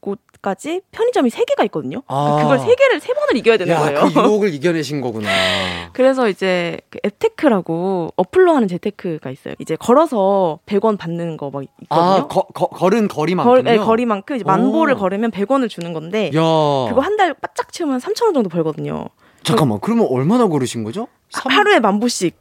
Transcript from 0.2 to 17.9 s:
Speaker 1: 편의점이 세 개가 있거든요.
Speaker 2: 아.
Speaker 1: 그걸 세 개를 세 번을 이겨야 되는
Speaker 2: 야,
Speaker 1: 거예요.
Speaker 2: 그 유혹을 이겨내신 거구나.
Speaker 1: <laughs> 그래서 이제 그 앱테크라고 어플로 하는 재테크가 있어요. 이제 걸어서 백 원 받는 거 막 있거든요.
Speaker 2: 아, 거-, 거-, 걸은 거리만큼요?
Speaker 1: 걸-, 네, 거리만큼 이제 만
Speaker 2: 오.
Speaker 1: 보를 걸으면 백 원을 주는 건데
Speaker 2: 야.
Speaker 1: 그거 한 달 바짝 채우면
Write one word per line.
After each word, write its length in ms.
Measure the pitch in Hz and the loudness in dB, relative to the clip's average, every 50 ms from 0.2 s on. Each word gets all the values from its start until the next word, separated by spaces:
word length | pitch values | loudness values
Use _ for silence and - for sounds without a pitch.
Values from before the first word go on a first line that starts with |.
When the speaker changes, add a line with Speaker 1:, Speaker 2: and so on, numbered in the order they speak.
| _ _ _ _ - 202 190 - - 277 330 370 - _ - | _ _ _ _ -6 -6 -6 -6 -6 -8 -8 -8 -10 _ -6
Speaker 1:
편의점이 380 | - 440 480 494 403 302 240 | -2 -2 0 2 2 0 0
세 140 | 226 - 466 | 0 0 -2
개가 200 | - 571 - 294 | -2 0 0 0
있거든요. 380 | 208 - 165 139 127 143 - - | -2 -2 -6 -6 -6 -10 -10 -10
Speaker 2:
아. 320 | - - 139 147 147 147 151 | -6 -2 0 0 2 2 2
Speaker 1:
그걸 200 | 151 147 - 254 | 4 2 2 2
세 120 | - 392 480 | 4 2 2
개를 240 | 508 539 539 480 - | 4 4 2 2 0
세 120 | - - 508 | -2 -4 -4
번을 240 | 605 587 571 440 247 | -2 0 0 0 2
이겨야 180 | - 220 226 | 4 4 4
되는 180 | 214 185 175 175 | 4 4 2 2
Speaker 2:
야, 60 | 160 | 2
Speaker 1:
거예요. 200 | 151 151 143 147 170 196 165 | 2 2 2 2 2 2 4
Speaker 2:
그 60 | 269 | 4
유혹을 340 | 214 208 214 208 196 208 156 | 4 4 4 4 2 0 -2
이겨내신 460 | 143 127 180 170 165 151 123 151 143 | 0 -2 0 0 0 -2 -4 -4 -4
거구나. 280 | 127 127 110 110 107 101 95 95 92 92 95 95 95 | -4 -4 -6 -4 -4 -2 -2 0 0 -2 -2 -4 -4
Speaker 1:
<laughs> 280 | 92 90 87 85 85 87 | -6 -6 -8 -12 -14 -2
그래서 360 | - 254 262 269 262 254 220 | 2 2 2 2 2 0 -2
이제 500 | 185 - - 190 185 180 175 170 165 - _ _ | -2 -2 -2 -2 -2 -2 -2 -4 -8 -10 _ _
그 100 | - - - | -18 -6 -6
앱테크라고 1080 | 208 202 _ - 453 - - - 294 226 190 165 - 165 165 175 190 196 180 165 156 - | -6 -6 _ -2 -2 -2 2 2 4 4 4 0 -2 -4 -4 -2 -2 -2 -2 -4 -4 -2
어플로 360 | - 180 - - 359 370 359 320 | -2 -2 0 4 4 6 6 6
하는 140 | 285 233 196 | 4 2 0
재테크가 600 | 175 170 - 208 202 - - 190 165 151 - 135 | -2 -4 -6 -6 -8 -6 -8 -8 -8 -8 -10 -12
있어요. 240 | 131 - _ - - _ | -14 -12 _ -16 -14 _
이제 160 | - - 160 | -8 -8 -8
걸어서 840 | 156 - - 233 277 330 311 269 220 190 190 202 196 190 170 151 170 _ | -6 2 4 4 4 4 2 2 0 2 2 2 2 2 0 -2 -6 _
백 180 | - 208 196 196 | -4 -2 0 2
원 120 | 226 214 | 2 0
받는 400 | 185 - 165 170 170 170 170 160 147 | 0 -4 -8 -6 -6 -6 -8 -8 -8
거 120 | 147 139 | -10 -10
막 140 | 135 143 139 | -8 -10 -12
있거든요. 240 | - _ _ - - | -12 _ _ -10 -2
Speaker 2:
아, 380 | - 160 170 180 190 190 277 294 | 0 2 4 4 4 2 0 0
거-, 180 | - 185 190 - - | -2 -2 -2 -2 -4
거-, 140 | - - - | -4 -4 -4
걸은 400 | - - 160 185 190 233 214 196 | -4 0 0 2 2 2 0 0
거리만큼요? 420 | - 143 151 160 185 180 147 240 | -2 -2 -2 -2 -2 0 2 4
Speaker 1:
걸-, 140 | 247 254 247 | 4 4 4
네, 140 | - 233 208 | 4 0 2
거리만큼 580 | 208 226 226 226 247 240 214 196 196 - 302 | 2 0 0 0 0 -2 -4 -4 -4 -8 -8
이제 80 | 254 190 | -6 0
만 220 | 180 190 190 226 | 0 2 2 2
Speaker 2:
오. 60 | 262 - | 2 2
Speaker 1:
보를 220 | 320 320 302 262 | 2 2 2 2
걸으면 380 | 214 202 185 190 196 226 233 214 | 0 0 -2 -2 -2 -4 -4 -2
백 180 | 180 202 202 | -4 -2 0
원을 180 | 269 277 254 220 | 0 0 0 -2
주는 240 | - - 170 170 175 | -6 -8 -10 -8 -8
건데 340 | 160 151 165 185 220 208 165 139 | -8 -10 -6 -4 -4 -2 -2 0
Speaker 2:
야. 40 | 156 | 0
Speaker 1:
그거 600 | 165 165 160 156 156 147 143 135 127 113 104 240 | 2 2 2 2 2 2 2 0 0 0 0 0
한 160 | 277 359 415 | 0 0 0
달 160 | 415 392 339 269 | 0 0 0 -2
바짝 380 | _ - 339 _ - 480 _ - | _ -10 -12 _ -8 -10 _ -8
채우면 260 | - 349 294 | -6 -4 -4